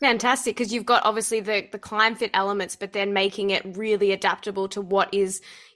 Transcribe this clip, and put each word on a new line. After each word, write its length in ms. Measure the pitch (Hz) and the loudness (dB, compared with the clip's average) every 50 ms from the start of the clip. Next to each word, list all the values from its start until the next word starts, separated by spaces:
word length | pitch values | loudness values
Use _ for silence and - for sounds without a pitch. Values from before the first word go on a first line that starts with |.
fantastic 560 | 285 262 226 214 - 247 262 254 - 240 202 | 2 2 2 2 2 2 0 2 0 -2 -2
'cause 160 | - 240 196 | -2 -2 -2
you've 140 | 233 233 214 | -2 -2 2
got 180 | 240 240 - - | 2 4 4 4
obviously 360 | 220 214 226 214 - 226 220 | 2 2 0 -2 -2 -2 -2
the, 280 | 190 214 214 202 220 - | -2 0 -2 -2 -2 -4
the 80 | - 202 | -10 -14
Climb 380 | - - 214 214 220 226 226 | -12 -4 0 2 2 2 2
Fit 140 | - 233 - - | 0 -2 0 0
elements, 400 | 190 196 202 202 202 185 175 - | 0 0 0 0 -2 -4 -4 -6
but 180 | - 202 190 | -10 -10 -6
then 200 | - 202 196 196 | -4 -4 -2 0
making 380 | 202 190 196 196 - - 196 196 | 2 2 0 0 0 -2 -2 0
it 260 | 190 - - 190 180 | 0 -2 -2 -6 -8
really 340 | 196 220 220 208 190 202 196 | -6 -2 0 2 2 4 2
adaptable 560 | 190 190 - 185 175 - - 214 196 196 190 190 | 2 2 2 0 0 -2 -4 -8 -6 -4 -6 -4
to 100 | - 202 | -6 -8
what 320 | 196 175 196 196 185 - 196 | -4 0 2 2 2 2 2
is 260 | 196 196 190 196 - - - - - - - _ | 0 0 0 -2 -6 -12 -16 -20 -20 -20 -20 _